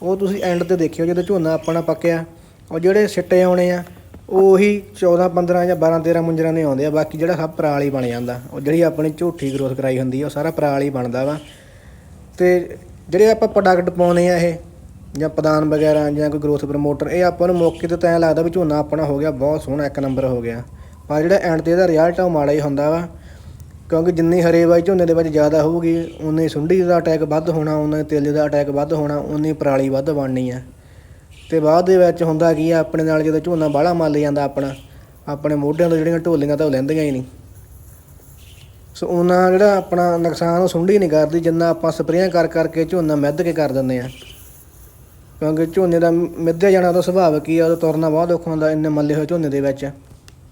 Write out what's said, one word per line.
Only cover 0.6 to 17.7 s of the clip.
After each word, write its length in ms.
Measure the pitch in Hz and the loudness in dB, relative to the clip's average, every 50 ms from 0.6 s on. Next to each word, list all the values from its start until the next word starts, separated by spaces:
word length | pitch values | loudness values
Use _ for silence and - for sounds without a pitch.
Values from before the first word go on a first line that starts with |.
| 175 | 0
'ਤੇ 120 | 170 185 | -2 0
ਦੇਖਿਓ 300 | 175 160 151 - - 165 | 0 0 -2 -2 -2 -2
ਜਦੋਂ 180 | 170 175 180 175 | -2 -2 -2 -2
ਝੋਨਾ 300 | 180 202 180 160 160 160 | -2 -2 -2 0 0 -2
ਆਪਣਾ 280 | 156 - - 165 170 | -2 -2 -2 -4 -2
ਪੱਕਿਆ। 420 | 160 165 156 - - 170 165 160 165 - - - - - - - - - | -2 -2 -4 -2 0 -2 0 0 -4 -8 -14 -20 -20 -20 -20 -20 -18 -10
ਉਹ 80 | 165 165 | -8 -2
ਜਿਹੜੇ 280 | 170 185 196 208 208 202 | 0 2 4 4 2 0
ਸਿੱਟੇ 360 | - 202 180 - 190 185 185 | 0 -4 -2 2 2 4 4
ਆਉਣੇ 280 | 180 180 180 180 180 | 4 2 2 2 0
ਆ, 120 | 175 175 175 - - - - - - - - - | -2 -4 -6 -10 -16 -20 -20 -20 -20 -20 -14 -4
ਉਹੀ 520 | 185 190 190 196 190 185 208 208 208 202 190 - - - | 2 4 6 6 6 6 6 4 2 0 -4 -12 -8 -2
ਚੌਦਾਂ, 300 | 190 175 175 175 180 156 | 0 2 4 4 2 2
ਪੰਦਰਾਂ 360 | 170 180 175 175 180 180 175 | 0 0 0 0 0 0 2
ਜਾਂ 100 | 180 180 | 0 0
ਬਾਰਾਂ, 240 | 156 160 165 165 165 | 2 2 2 2 2
ਤੇਰਾਂ 220 | 156 165 170 170 | 0 0 0 0
ਮੁੰਜਰਾਂ 320 | 165 165 165 160 165 160 160 | 0 -2 -2 0 0 0 0
ਦੇ 100 | 165 156 | 0 0
ਆਉਂਦੇ 220 | 147 135 131 147 | 0 0 -2 -2
ਆ। 40 | 151 | -2
ਬਾਕੀ 280 | 147 156 151 151 - 156 | 0 -2 -2 -2 -4 -4
ਜਿਹੜਾ 180 | 165 170 175 | -2 -2 -2
ਸਭ 140 | 151 160 156 | -2 -4 -8
ਪਰਾਲੀ 400 | - - 160 151 143 143 143 139 | -6 -4 -2 -2 0 0 -2 -2
ਬਣ 180 | 135 135 127 120 | -2 -2 -4 -4
ਜਾਂਦਾ, 340 | 120 120 123 120 123 123 123 - - | -6 -6 -6 -8 -8 -10 -12 -14 -14
ਉਹ 60 | 143 | -8
ਜਿਹੜੀ 220 | 139 147 160 165 | -4 -2 2 2
ਆਪਣੀ 280 | 170 160 160 156 156 156 | 2 2 2 0 -2 -4
ਝੂਠੀ 440 | 151 - 175 170 - - 147 135 135 | -2 -2 -4 -4 -4 -4 -6 -6 -4
ਗਰੋਥ 200 | 139 135 127 127 | -4 -4 -4 -4
ਕਰਾਈ 260 | 131 135 131 131 127 | -4 -2 -2 -2 -2
ਹੁੰਦੀ 220 | 131 127 127 131 | -2 -4 -4 -4
ਆ, 40 | 147 | -4
ਉਹ 40 | 147 | -4
ਸਾਰਾ 220 | - 143 147 165 | -6 -4 -6 -4
ਪਰਾਲੀ 380 | 160 - 151 147 139 139 143 143 | -4 -2 -2 0 0 0 -2 -2
ਬਣਦਾ 360 | 135 127 123 120 120 127 135 | -2 -4 -6 -4 -4 -2 -2
ਵਾ। 120 | 143 151 151 - - - - - - - - - - - - - - - - - - - - | -2 -4 -6 -10 -16 -20 -20 -20 -20 -20 -20 -20 -20 -20 -20 -20 -20 -20 -20 -20 -20 -4 0
ਤੇ 400 | 180 180 180 180 175 - - - - - - - - - | 2 2 4 2 0 -4 -12 -18 -18 -20 -20 -20 -12 -4
ਜਿਹੜੇ 220 | 156 190 214 220 | 2 4 4 4
ਆਪਾਂ 160 | 220 220 226 214 | 4 2 0 0
ਪ੍ਰੋਡਕਟ 420 | - 208 190 185 185 175 175 180 | 0 2 4 4 4 4 2 -2
ਪਾਉਂਦੇ 400 | 170 175 175 175 175 175 175 180 | 0 0 2 2 4 2 2 2
ਆ 80 | 180 170 | 2 2
ਇਹ, 200 | 170 170 160 160 - - - - - - - - - - - 143 | 0 -2 -2 -4 -10 -18 -20 -20 -20 -20 -20 -20 -20 -14 -8 -6
ਜਾਂ 120 | 156 156 | -6 -4
ਪਦਾਨ 360 | 156 160 151 156 156 156 156 | -2 0 0 2 2 2 2
ਵਗੈਰਾ 460 | 151 156 147 156 151 151 151 151 147 | 0 0 2 2 2 2 2 2 0
ਜਾਂ 180 | 147 147 151 151 | -2 -2 -2 -2
ਕੋਈ 100 | 147 151 | -2 -2
ਗਰੋਥ 260 | 147 147 147 143 143 | -2 -2 -2 -2 -2
ਪ੍ਰਮੋਟਰ, 420 | 139 143 143 147 147 147 139 151 143 | -4 -4 -2 -2 -2 -2 -2 -4 -4
ਇਹ 160 | 156 180 180 | 0 0 2
ਆਪਾਂ 240 | 175 170 - 175 180 | 0 2 0 0 0
ਨੂੰ 80 | 180 | 2
ਮੌਕੇ 320 | 175 170 165 | 2 2 0